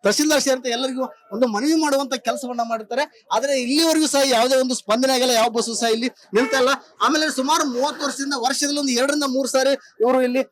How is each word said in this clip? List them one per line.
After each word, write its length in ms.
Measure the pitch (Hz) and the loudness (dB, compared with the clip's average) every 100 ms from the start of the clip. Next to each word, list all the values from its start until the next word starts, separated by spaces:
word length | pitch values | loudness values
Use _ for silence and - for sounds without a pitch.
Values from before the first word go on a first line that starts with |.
ತಹಸೀಲ್ದಾರ್ 380 | 202 214 302 294 | 0 0 2 2
ಸೇರಿದಂತೆ 280 | 277 262 254 | 2 -2 -2
ಎಲ್ಲರಿಗೂ 340 | 240 262 254 254 - _ | -4 -4 -4 -6 -8 _
ಒಂದು 140 | 208 247 | -2 0
ಮನವಿ 280 | 208 285 | 0 0
ಮಾಡುವಂತ 400 | 320 302 277 269 | 2 2 0 -2
ಕೆಲಸವನ್ನ 460 | 254 233 233 247 240 | -4 -4 -6 -6 -6
ಮಾಡಿರ್ತಾರೆ. 640 | 233 226 220 240 302 _ _ | -4 -6 -4 -4 -4 _ _
ಆದ್ರೆ 300 | 214 277 269 | -2 0 -2
ಇಲ್ಲಿವರೆಗೂ 440 | 240 294 330 311 311 | 0 2 2 2 2
ಸಹ 240 | 277 277 | 2 2
ಯಾವುದೇ 260 | 240 254 262 | 2 2 2
ಒಂದು 180 | 262 | 0
ಸ್ಪಂದನೆ 380 | 254 - 226 262 | -4 -2 0 2
ಆಗಲ್ಲ, 180 | 262 254 | 2 2
ಯಾವ 180 | 233 233 | 2 2
ಬಸ್ಸು 260 | 233 226 | 0 -4
ಸಹ 120 | 226 233 | -2 -2
ಇಲ್ಲಿ 220 | 226 240 - - | 0 -2 -8 -2
ನಿಲ್ತಾ 240 | 202 269 269 | 0 0 2
ಇಲ್ಲ. 100 | 254 269 - _ | 2 0 -6 _
ಆಮೇಲೆ 360 | 226 311 311 269 | 0 2 0 -2
ಸುಮಾರು 280 | 262 330 294 | 0 0 0
ಮೂವತ್ತು 380 | 240 285 311 285 | 0 -2 -2 -6
ವರ್ಷದಿಂದ 280 | 269 277 277 | -6 -6 -4
ವರ್ಷದಲ್ಲಿ 440 | 240 269 285 294 | -2 -2 -2 -2
ಒಂದು 120 | 277 | 0
ಎರಡರಿಂದ 320 | 240 269 294 277 | 0 0 0 -2
ಮೂರು 220 | 254 254 | -2 0
ಸಾರಿ 220 | 262 269 277 - _ | 0 2 0 -6 _
ಇವರು 220 | 226 262 | 2 2
ಇಲ್ಲಿ 200 | 254 254 262 | 2 0 -4